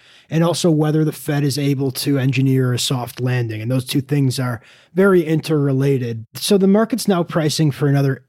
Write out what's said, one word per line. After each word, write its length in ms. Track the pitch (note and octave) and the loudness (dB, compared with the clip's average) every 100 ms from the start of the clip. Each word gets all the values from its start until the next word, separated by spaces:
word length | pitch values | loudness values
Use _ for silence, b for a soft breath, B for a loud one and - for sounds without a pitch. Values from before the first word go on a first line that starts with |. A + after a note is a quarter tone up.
| b b b | b b b
and 120 | D#3+ | 0
also 300 | E3+ E3 F3+ | 0 2 2
whether 320 | D3+ D3+ D#3 | 2 2 2
the 80 | D#3 | 0
Fed 320 | - - C#3+ | -4 -4 -2
is 140 | C#3+ C3 | 0 0
able 340 | C#3+ C3+ C#3 | -2 0 -2
to 260 | B2+ C#3+ C#3 | -4 -2 0
engineer 540 | C3 C3+ C3+ C3 B2+ | 0 2 2 2 0
a 80 | A#2+ | 0
soft 400 | - C3 A#2+ - | -2 -4 -6 -6
landing. 420 | B2+ B2+ A2+ G#2+ | -4 -2 -4 -6
And 80 | A2 | -2
those 160 | C3 B2+ | -4 -2
two 160 | D3 | -4
things 380 | C3 D3 C3+ B2 | -2 0 0 0
are 220 | B2 A#2 b b b | -4 -6 b b b
very 320 | F3 G3 F3+ D#3 | 0 4 4 2
interrelated. 1000 | D#3+ - D#3 C#3+ C3+ C#3 C3+ A#2+ A2+ A2+ - | -2 0 0 0 0 0 0 -2 -8 -12 -8
So 220 | - G3+ | 0 2
the 100 | G3 | 4
market's 400 | G3+ A3 A#3 - | 4 2 -2 0
now 140 | F3 | 0
pricing 500 | E3+ F3 D3+ - D3+ | 0 -2 -2 0 0
for 180 | - D3 | 2 2
another 340 | C#3 C#3 C3 | 2 2 -2